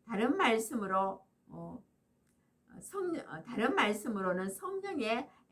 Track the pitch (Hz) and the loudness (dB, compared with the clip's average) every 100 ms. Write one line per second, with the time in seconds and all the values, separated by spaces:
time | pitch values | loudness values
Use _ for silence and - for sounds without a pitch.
0 | - 208 240 381 320 220 226 247 196 190 | -6 0 2 4 4 4 2 -4 0 2
1 | 190 190 - _ _ 165 170 - - _ | 0 -2 -12 _ _ -14 -12 -14 -18 _
2 | _ _ _ _ _ _ _ - - 381 | _ _ _ _ _ _ _ -18 -10 -4
3 | 359 320 - 160 233 240 233 381 214 208 | -2 -2 -6 -12 -6 0 4 4 4 2
4 | - 208 185 180 190 - 381 392 392 339 | -2 -2 0 0 0 -4 -6 -4 -4 -2
5 | 220 233 - - _ | 0 0 -2 -12 _